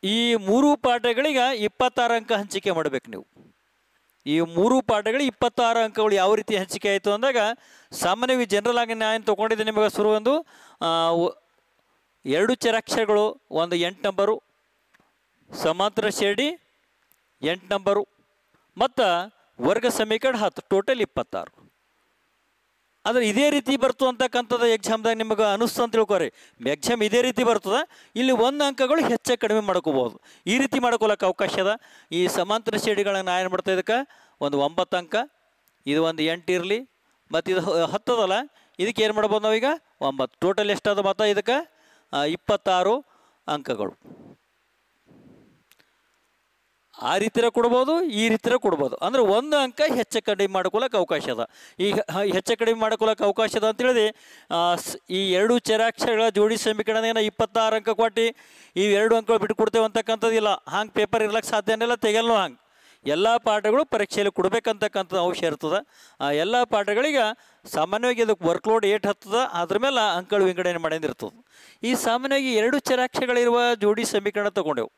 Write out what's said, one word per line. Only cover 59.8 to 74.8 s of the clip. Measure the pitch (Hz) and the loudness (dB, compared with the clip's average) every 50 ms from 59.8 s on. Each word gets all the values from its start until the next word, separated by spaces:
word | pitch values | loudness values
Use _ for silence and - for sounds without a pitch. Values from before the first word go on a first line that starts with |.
| 220 | 0
ಅಂತಕ್ಕಂಥದ್ದಿಲ್ಲ. | 220 208 226 220 - 226 220 214 226 226 220 214 214 | 2 0 -2 -2 -2 -4 0 0 0 0 2 2 0
ಹಂಗೆ | 196 - _ - 143 190 214 214 | -2 -2 _ -6 -4 -4 -4 -4
paper | _ - 208 202 - 226 220 | _ -2 -2 0 0 0 0
ಇರ್ಲಕ್ಕೆ | 214 208 226 214 - | 0 -2 -2 -4 0
ಸಾಧ್ಯನೇ | - 214 202 196 220 220 226 | -2 -2 0 0 -2 0 0
ಇಲ್ಲ, | 233 240 | -2 -2
ತೆಗೆಯಲ್ನೂ | 233 - 220 208 220 226 233 233 | 0 0 0 0 2 2 2 2
ಹಂಗೆ. | 214 190 160 123 - _ _ _ _ _ _ _ _ _ | 2 0 -2 -6 -14 _ _ _ _ _ _ _ _ _
ಎಲ್ಲ | 139 143 160 196 220 233 | -4 -2 0 2 2 2
ಪಾಠಗಳು | 233 _ 226 214 214 196 214 214 262 311 | 2 _ 0 -2 0 0 2 2 2 0
ಪರೀಕ್ಷೆಯಲ್ಲಿ | - - 220 208 - - - 202 202 - | 0 -2 -4 -4 -2 -2 -2 -2 -2 -2
ಕೊಡ್ಬೇಕಂತಕ್ಕಂಥ | - 180 190 190 233 - 226 220 208 208 208 _ 208 190 170 185 | 0 -2 0 0 -2 -2 -2 -4 -2 -4 -4 _ -4 -6 -4 -2
ಅಂಶ | 190 175 180 175 - 180 | -2 0 0 -2 -2 -2
ಇರ್ತದೆ. | 165 147 147 - 156 160 196 202 _ _ _ - - _ _ | -4 -4 -2 -4 -2 -2 -2 -4 _ _ _ -20 -20 _ _
ಆ | 135 143 | -4 -2
ಎಲ್ಲ | 143 147 160 190 226 247 247 | 0 0 0 0 2 0 0
ಪಾಠಗಳಿಗೆ | 240 - 214 202 202 208 214 262 311 302 269 226 214 226 _ _ _ _ _ _ - | 2 0 -2 0 0 0 0 0 0 2 0 0 0 -2 _ _ _ _ _ _ -10
ಸಾಮಾನ್ಯವಾಗಿ | - 151 156 170 196 214 233 247 247 226 233 | -4 -4 -2 -2 -2 -2 0 0 0 0 2
ಇದಕ್ಕೆ | 214 214 175 175 | 0 0 0 2
workload | 165 170 - - 214 220 226 214 | 0 0 0 2 2 2 2 4
ಏಟ್ | 196 202 214 - | 2 0 0 0
ಹತ್ತದ, | 202 202 _ - 208 196 233 262 - - | -2 -4 _ -6 -4 -2 -2 -2 0 -2
ಅದ್ರ | 170 175 170 196 208 | -4 -4 -2 -2 0
ಮೇಲೆ | 233 277 277 247 220 208 175 | 0 0 0 2 2 2 0
ಅಂಕಗಳು | 175 185 180 208 208 190 | -2 -2 -2 2 2 2
ವಿಂಗಡಣೆ | 185 180 175 185 180 175 170 | 2 2 0 -2 -2 -2 -2
ಮಾಡಿದಿರ್ತದೆ. | 165 160 156 160 156 147 123 _ - 107 - 233 _ _ _ - - - - _ - | -2 -4 -4 -2 -4 -6 -6 _ -10 -12 -12 -14 _ _ _ -20 -20 -20 -20 _ -4
ಈ | 226 254 | -4 -2
ಸಾಮಾನ್ಯವಾಗಿ | 240 - 240 226 247 254 269 277 277 269 262 247 | -2 0 0 -2 -2 -2 0 -2 0 0 0 0
ಎರಡು | 214 214 233 269 285 | 2 2 2 0 0
ಚರಾಕ್ಷರಗಳಿರುವ | - - 254 247 254 254 _ - 269 240 247 247 240 240 233 240 240 240 240 | 0 0 0 0 0 -2 _ -4 -2 0 2 2 2 4 4 2 2 2 0
ಜೋಡಿ | 226 208 208 208 214 233 | 2 2 0 0 0 -2
ಸಮೀಕರಣ | 214 - 214 202 208 202 208 208 208 | -2 -2 -2 -2 -2 -4 -2 -2 -2
ತಗೊಂಡೆವು. | 196 208 180 151 147 123 | -2 -2 -2 -2 -2 -4